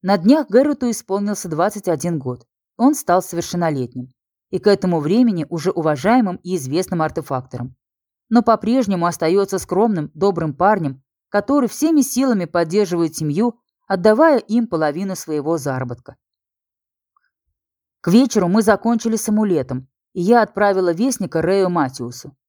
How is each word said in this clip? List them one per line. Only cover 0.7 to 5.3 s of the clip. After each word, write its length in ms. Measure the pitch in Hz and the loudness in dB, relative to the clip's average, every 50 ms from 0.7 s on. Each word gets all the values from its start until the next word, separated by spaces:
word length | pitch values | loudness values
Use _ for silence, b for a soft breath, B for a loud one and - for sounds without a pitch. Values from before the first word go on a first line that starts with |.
| 285 - 254 240 | 0 -2 -2 -4
исполнился 580 | 226 - - - 190 202 202 208 208 - - | -4 -6 -6 -4 -4 -2 -2 -4 -4 -6 -6
двадцать 400 | 185 156 151 175 214 - 208 - | -6 -2 0 -2 -2 -2 -4 -4
один 320 | 185 165 143 - 175 170 151 | -4 -4 -2 -2 -4 -4 -4
год. 260 | 127 131 123 127 - _ _ _ _ _ _ | -4 -6 -8 -8 -12 _ _ _ _ _ _
Он 180 | - 226 269 302 | 0 2 2 2
стал 260 | - - - 175 185 | 0 0 0 0 0
совершеннолетним 880 | 185 - - 170 170 - - 175 175 160 151 135 123 117 - 131 123 131 _ _ _ _ _ _ _ _ | 0 -2 -6 -6 -6 -4 -4 -2 -2 -2 -2 -2 -4 -6 -8 -12 -14 -14 _ _ _ _ _ _ _ _
и 100 | - 185 | -8 0
к 80 | - | 2
этому 320 | 214 202 190 - 185 175 160 | 2 2 2 2 0 0 0
времени 460 | 143 156 190 240 254 233 | 0 2 2 4 4 2